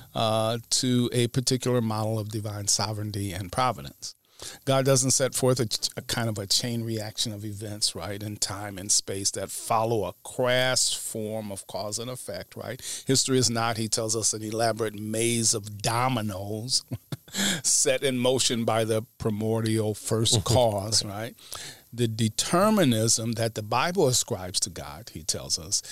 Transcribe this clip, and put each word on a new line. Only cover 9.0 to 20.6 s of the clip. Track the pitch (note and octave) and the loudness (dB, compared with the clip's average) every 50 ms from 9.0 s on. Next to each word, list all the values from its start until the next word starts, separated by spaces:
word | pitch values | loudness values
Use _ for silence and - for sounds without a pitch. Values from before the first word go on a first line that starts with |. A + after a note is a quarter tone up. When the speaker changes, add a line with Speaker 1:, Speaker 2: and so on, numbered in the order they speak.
| - - G2 G2 G2 - | 0 -2 -6 -6 -6 -6
Speaker 1:
that | - G#2 G2 - | -6 -6 -6 -6
follow | - - - - A#2+ A2 A2+ A#2 A#2+ A2 F#2 | -8 -8 -2 0 2 2 4 2 2 0 0
a | F2+ - _ - | -2 -6 _ -14
crass | - - - B2+ B2 B2 B2+ B2+ B2+ B2+ - - - - | -8 -4 0 2 2 4 4 4 2 2 2 2 0 0
form | - - - - A2+ G#2+ G#2 A2 A2 G#2+ G2+ | -4 -6 -6 -6 -6 -6 -4 -6 -6 -6 -8
of | G2 F#2+ - - | -10 -10 -10 -10
cause | - F#2 G#2 G#2 G#2 A#2 | -8 -8 -6 -6 -6 -6
and | A#2 B2+ | -6 -8
effect, | B2+ - - - F#2 F#2 - - - | -10 -10 -10 -10 -10 -10 -10 -12 -12
right? | A2 G2+ G#2+ A#2 - - - - - - | -10 -8 -8 -8 -8 -8 -8 -10 -6 -2
History | - C3+ B2+ - C3+ C3 B2+ | 2 2 2 4 4 4 4
is | B2 A#2+ | 4 2
not," | A#2 A#2 A2+ A#2 A2+ | 2 2 0 0 0
he | A2+ A2+ G#2+ | 0 -2 -2
tells | - B2 A2+ A2 A2 | 0 0 0 0 0
us, | A2+ G#2 - - | 0 0 0 0
"an | G#2+ | -2
elaborate | A2 G#2+ A2 A2 A#2 A2+ A2 G#2+ A#2 G#2+ G#2 G#2 | -4 -4 -2 0 2 2 2 0 -2 -4 -4 -6
maze | G#2+ G#2+ A2 A2+ A#2 A#2 A#2+ A#2 A2+ A2 - | -6 -4 0 2 2 2 2 2 2 2 2
of | A2 G2+ G#2+ G#2 G2+ | 0 -2 -8 -8 -4
dominoes | A2+ B2+ A2+ A#2+ B2+ C3 B2+ A2+ G#2+ G#2+ G2 F#2 G2 G2+ G#2+ G#2+ A2+ B2+ - - - - C3 - _ - - - _ | -2 0 2 2 2 2 2 0 -2 -2 -4 -4 -6 -6 -6 -6 -4 -2 -2 -2 -2 -4 -8 -10 _ -10 -14 -14 _
<laughs> | - - G3 G3+ G3+ F#3+ D#3 - | -8 -4 -2 0 0 0 0 0
set | - - - - D3 C3 C3 | 2 2 4 4 2 2 2
in | C3+ C#3 B2+ B2 | 2 0 0 2
motion | A#2+ B2+ C3 B2+ - - B2+ A2+ A#2 | 2 4 4 4 2 2 2 0 2
by | A#2 A2 A2+ A2+ | 2 2 2 2
the | A2 A2 A2 A2+ - _ - | 2 0 0 -2 -4 _ -4
primordial | - A2+ G#2 G#2 A2 A2 A2+ A2+ A2+ A2 A2 A2 G#2+ G#2+ G#2 | -2 -2 0 0 0 0 0 2 2 2 2 2 2 0 -2
first | - - - A#2 A2 A2+ G2+ B2 A2 - | -4 -2 0 2 2 4 4 4 4 4
Speaker 2:
<laughs> | |
Speaker 1:
cause," | - - B2+ | 4 4 6